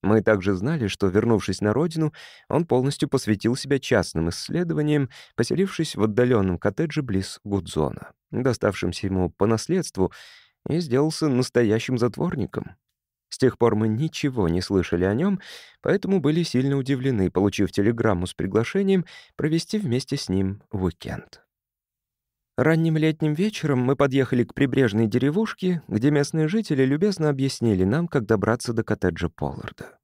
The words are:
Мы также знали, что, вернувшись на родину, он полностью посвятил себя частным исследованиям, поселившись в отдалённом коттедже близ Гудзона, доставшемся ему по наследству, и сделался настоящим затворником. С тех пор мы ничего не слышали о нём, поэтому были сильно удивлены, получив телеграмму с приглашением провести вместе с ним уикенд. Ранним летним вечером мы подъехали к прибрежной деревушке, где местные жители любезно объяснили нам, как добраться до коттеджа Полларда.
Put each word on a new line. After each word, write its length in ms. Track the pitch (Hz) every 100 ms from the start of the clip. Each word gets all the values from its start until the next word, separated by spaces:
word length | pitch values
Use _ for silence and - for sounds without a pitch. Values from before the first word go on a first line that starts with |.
Мы 180 | 95 110
также 320 | 101 107 92
знали, 320 | 92 107 165 107
что, 220 | - 98
вернувшись 540 | 92 110 110 - 95
на 120 | 104
родину, 400 | 113 170 160 156 - - - _
он 160 | 143 175
полностью 420 | 127 131 143 143
посвятил 460 | 131 - 104 - 127
себя 240 | 135 139
частным 500 | - 113 85 80 82
исследованиям, 800 | 85 - 165 175 156 151 147 135 - - -
поселившись 600 | 120 151 196 - 160 -
в 80 |
отдалённом 560 | 110 104 123 120 95 87
коттедже 420 | 104 101 160 151
близ 380 | 131 95 92 -
Гудзона, 680 | 104 101 85 78 73 - - _ _
доставшемся 760 | 107 131 113 107 95 92 85 101
ему 240 | 95 90
по 160 | - 104
наследству, 640 | 110 - 180 - - 92 - - - _ _ -
и 100 | 151
сделался 500 | 165 123 151 - 156
настоящим 680 | 123 123 123 117 110 - 127
затворником. 760 | 120 - 175 143 101 - - - _ _ _ _ _
С 100 | -
тех 180 | 131 -
пор 160 | 117
мы 140 | 107 110
ничего 600 | 110 160 - 147 127 87
не 140 | 85
слышали 440 | - 98 87 87 92
о 100 | 107
нём, 240 | 185 190 - - - _
поэтому 380 | - 190 185 196
были 240 | 143 160
сильно 340 | 165 - 135 139
удивлены, 540 | 131 139 135 117 92
получив 400 | 87 101 98 95
телеграмму 560 | - 101 117 113 90 92
с 80 | -
приглашением 680 | 95 98 117 190 196 190 165 - - -
провести 440 | 147 165 - 214
вместе 380 | 190 120 139 139
с 120 | -
ним 320 | 92 95 98 _
уикенд. 760 | 101 92 - - - - - _ _ _ _ _ _ _ _ _ _ _ -
Ранним 380 | 156 160 165 156
летним 380 | 156 156 156
вечером 460 | 151 208 208 156 131
мы 160 | 123 135
подъехали 480 | 139 135 127 127
к 100 | 120
прибрежной 540 | - 139 127 127 101 113
деревушке, 720 | 117 135 165 226 - 185 175 -
где 240 | 107 127
местные 360 | 147 143 160 156
жители 380 | 214 214 143 131
любезно 420 | 147 208 190 151
объяснили 560 | 139 135 - 117 95 92
нам, 220 | 135 170
как 200 | 143 101
добраться 440 | 110 92 117 -
до 120 | 113
коттеджа 460 | 110 107 92 82 85
Полларда. 680 | - 71 71 - - - _